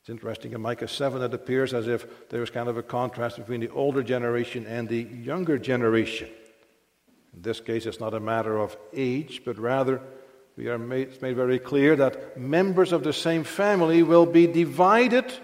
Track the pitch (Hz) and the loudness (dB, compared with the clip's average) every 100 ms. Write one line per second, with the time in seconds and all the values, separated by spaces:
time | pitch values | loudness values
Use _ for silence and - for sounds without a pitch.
0 | - 117 113 110 117 113 110 120 113 - | -14 -12 -10 -10 -10 -8 -6 -6 -8 -4
1 | 139 127 123 120 - 127 131 123 113 117 | -4 -2 -4 -6 -2 0 0 -2 -2 -4
2 | - - - 120 117 120 120 117 - 123 | -6 -20 -10 -8 -6 -6 -6 -6 -6 -4
3 | 123 - 120 120 107 123 113 - 139 139 | -4 -4 -6 -6 -8 -6 -6 -2 0 0
4 | 120 127 120 120 120 127 110 117 110 117 | -2 -2 0 -2 -4 -8 -8 -8 -4 -4
5 | 113 120 117 170 170 139 135 123 117 113 | -6 -12 -8 -4 -2 -2 0 2 4 2
6 | 113 - - - - _ _ _ _ _ | 0 -6 -12 -18 -20 _ _ _ _ _
7 | _ _ _ 90 95 113 - 113 110 92 | _ _ _ -12 -8 -8 -4 -4 -4 -6
8 | 110 110 107 113 110 107 104 - - 147 | -6 -6 -2 -2 -2 -2 -4 -8 -14 -6
9 | 127 127 139 123 - 107 117 131 131 127 | -4 -4 -6 -12 -10 -6 -2 0 0 -2
10 | - - - _ _ - 117 120 117 127 | -6 -20 -20 _ _ -10 -8 -6 -4 -6
11 | 131 - 131 123 123 127 127 143 139 151 | -6 -8 -6 -2 0 0 0 2 4 4
12 | 131 - - - 127 160 196 185 180 170 | 2 0 -14 -12 -2 0 2 2 2 2
13 | 151 143 165 165 143 - 202 196 160 165 | -2 -2 -2 -2 -4 -2 2 2 4 6
14 | 165 170 170 170 170 170 165 135 185 220 | 8 8 8 8 6 4 0 4 6 6
15 | 247 247 254 - | 6 4 0 -14